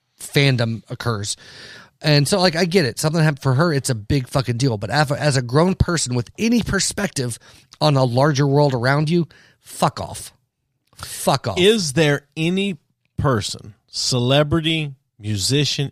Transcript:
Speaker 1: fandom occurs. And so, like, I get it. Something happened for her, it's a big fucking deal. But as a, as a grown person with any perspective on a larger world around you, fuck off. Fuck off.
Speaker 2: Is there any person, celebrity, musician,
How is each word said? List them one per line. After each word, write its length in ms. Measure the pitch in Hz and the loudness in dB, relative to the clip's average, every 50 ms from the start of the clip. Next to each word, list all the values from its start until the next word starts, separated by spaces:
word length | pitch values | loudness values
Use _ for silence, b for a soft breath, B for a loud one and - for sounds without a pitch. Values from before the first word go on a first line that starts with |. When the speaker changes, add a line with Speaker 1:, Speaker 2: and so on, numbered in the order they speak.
| _ _ _ - | _ _ _ -20
Speaker 1:
fandom 640 | - - - 147 139 139 131 117 120 113 113 104 - - | -10 -2 0 2 4 4 2 2 0 -2 -4 -6 -10 -12
occurs. 480 | 120 - - 120 113 104 101 - - - B B B B B B B B B B B B | -12 -8 -4 -4 -4 -4 -6 -8 -10 -10 B B B B B B B B B B B B
And 260 | - 151 151 143 143 - | 0 2 4 4 4 2
so, 120 | 208 190 | 2 2
like, 160 | 180 185 147 | 2 2 2
I 100 | 160 190 | 2 0
get 200 | 170 170 196 156 | 2 2 2 2
it. 120 | 117 - - | 0 0 -2
Something 220 | - 156 156 170 | -2 -2 0 2
happened 200 | 156 156 147 - | 2 2 0 0
for 120 | - 135 127 | 0 0 2
her, 160 | 131 170 180 151 | 2 2 2 2
it's 160 | 139 - - | 0 -2 -2
a 40 | 127 | -4
big 320 | 107 101 - 151 139 127 - | -4 -2 -2 -2 -2 -2 -2
fucking 300 | - 143 120 - 120 113 | -2 -2 -2 -2 -2 -2
deal. 200 | 135 135 113 98 | 0 -2 -2 -2
But 120 | 110 104 | -4 -2
as 220 | 117 147 151 131 | 0 0 0 0
a, 80 | - - | 0 0
as 180 | 147 151 127 135 | 0 0 0 0
a 40 | 123 | 0
grown 320 | 117 123 151 170 185 185 | 0 2 2 2 2 2
person 400 | - - - 175 143 - 123 123 | 0 0 0 -2 -2 -2 -2 -2
with 140 | 123 117 - - - | -2 -4 -4 -4 -4
any 220 | 214 233 240 233 170 | 0 0 2 2 0
perspective 760 | - - - - - - - 202 - - - 123 123 113 - B B B B B B B B | 0 -2 -2 -2 -2 -4 -4 -6 -4 -4 -4 -6 -6 -6 -10 B B B B B B B B
on 140 | 151 151 143 135 | 2 2 4 4
a 60 | 131 | 4
larger 420 | 123 117 127 139 156 147 127 147 139 | 2 2 2 2 2 2 2 2 2
world 260 | 135 147 147 143 131 | 4 4 4 2 2
around 360 | 120 117 131 139 147 156 147 | 0 0 0 0 2 0 0
you, 160 | 175 175 160 - b b b b b b | 0 0 0 -2 b b b b b b
fuck 400 | b - - - 185 160 - - | b -20 -4 -2 -2 0 0 -2
off. 320 | 87 - - - - - - _ _ _ _ _ _ _ _ _ _ _ _ | -8 -10 -12 -14 -14 -16 -20 _ _ _ _ _ _ _ _ _ _ _ _
Fuck 520 | - - - - - - 185 151 131 - 120 | -18 -16 -14 -12 -4 -2 0 0 0 0 -2
off. 120 | 101 - | -2 2
Speaker 2:
Is 340 | 175 208 226 220 180 147 123 | 4 4 4 2 0 -2 0
there 340 | 165 156 147 143 - - _ - | 2 2 2 2 0 -4 _ -8
any 420 | 160 160 170 185 190 196 202 175 - _ _ _ _ _ _ _ - | -4 -4 -2 -2 -2 -2 -4 -6 -8 _ _ _ _ _ _ _ -4
person, 560 | - 147 127 104 95 - - - - 104 - _ _ _ | 0 0 0 0 -2 -4 -8 -12 -16 -20 -20 _ _ _
celebrity, 1040 | - - - - 135 123 120 123 135 147 151 147 165 165 156 165 160 160 151 143 135 - _ _ _ - | -8 -6 -4 -2 -2 0 0 2 2 2 2 2 0 0 0 0 -2 -2 -4 -6 -8 -14 _ _ _ -12
musician, 720 | 104 107 107 101 92 113 131 147 147 - - - 143 135 | -6 -4 -4 -2 -2 0 0 0 0 0 -2 -4 -4 -6